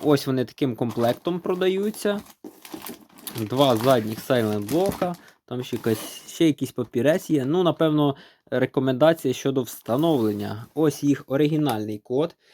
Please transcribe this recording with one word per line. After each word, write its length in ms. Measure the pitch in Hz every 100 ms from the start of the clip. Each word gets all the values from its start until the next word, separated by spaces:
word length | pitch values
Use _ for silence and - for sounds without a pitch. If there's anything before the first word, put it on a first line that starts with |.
ось 240 | 147 143 139
вони 180 | 131 123
таким 300 | - 135 110
комплектом 640 | 120 110 117 123 - 175
продаються. 840 | 160 180 185 190 208 214 208 202 - - - - - - - - - - - 113
Два 360 | 107 135 143 113
задніх 440 | 123 127 107 110
сайлентблока, 960 | - 127 107 107 101 151 196 - 180 170 - _ -
там 180 | 123
ще 120 | 123 117
якась, 520 | 117 110 - - -
ще 180 | - 165
якийсь 260 | 143 135
папірець 580 | - 120 139 135 180 -
є. 160 | 151 127
Ну, 180 | 175
напевно, 520 | 175 147 160 151 147 135 - _ _
рекомендація 840 | 123 131 - 131 127 156 165 135
щодо 300 | 123 139 135
встановлення. 1000 | 120 - - 127 165 143 110 104 104 107 113
Ось 300 | - 156 -
їх 200 | 143 135 -
оригінальний 680 | 135 151 156 147 110 107 107
код. 380 | - 127 170 - _